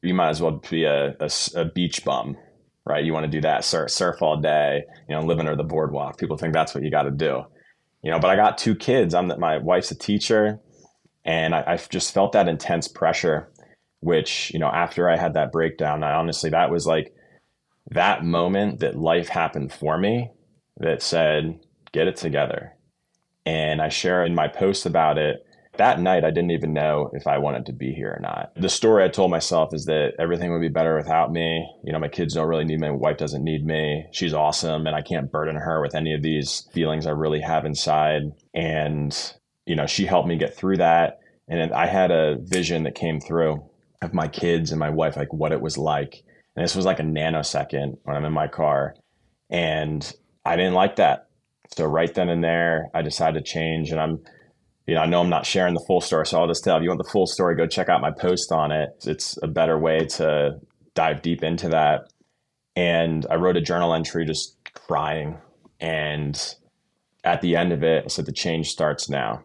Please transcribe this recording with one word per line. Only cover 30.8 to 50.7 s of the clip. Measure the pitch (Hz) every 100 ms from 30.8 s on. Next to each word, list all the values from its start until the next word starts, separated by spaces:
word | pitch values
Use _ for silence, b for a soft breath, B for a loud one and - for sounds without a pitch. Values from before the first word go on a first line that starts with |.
| 82 78
without | 78 80 80
me. | 82 82 82 80 -
You | -
know, | 78
my | 76
kids | - 85
don't | 76 80
really | 80
need | 80 78
me. | 76
My |
wife | 71 69 78
doesn't | 76 73
need | 78 78
me. | 76 78 76 76 80
She's | - 90
awesome, | 76 76 - 85 78 78
and |
I | 76
can't | 73 85 69
burden | 76 78 76
her | 82 80
with | 71
any | 78 80
of | 78
these | 76 78 69 - -
feelings | - 80 78 78
I |
really | 76 78 76
have | 76 80
inside. | 76 73 - 78 76 76 73 73 _
And, | - 82 78 76 76 73 - - - _ _
you | - 80
know, | 71
she | -
helped | 90 90 85
me | 82
get | -
through | - 95 95
that. | 85 82 80 - b b -
And | 85
then | 82
I | - 85
had | 95 92
a | 82 78 69
vision | 85 90 82 85
that | 78 -
came | 85 78
through | - 82 80 76 73 _ _ _
of | 85
my | 92 80
kids | - 87 85 78
and | 78
my | 76
wife, | 78 80 73
like, | 71
what | 80 78
it | 78
was | 78 73
like. | 76 73 71 - _ b b -
And |
this | 85
was, | 95
like, | 92 92
a |
nanosecond | 78 78 78 80 73 71 73 71 71 67
when | - 71
I'm |
in | 76
my | 78 76
car. | - 78 71 69 - _ _ _ _ _
And | 87 82 78 76 76 - - _ _
I | - 85
didn't | 92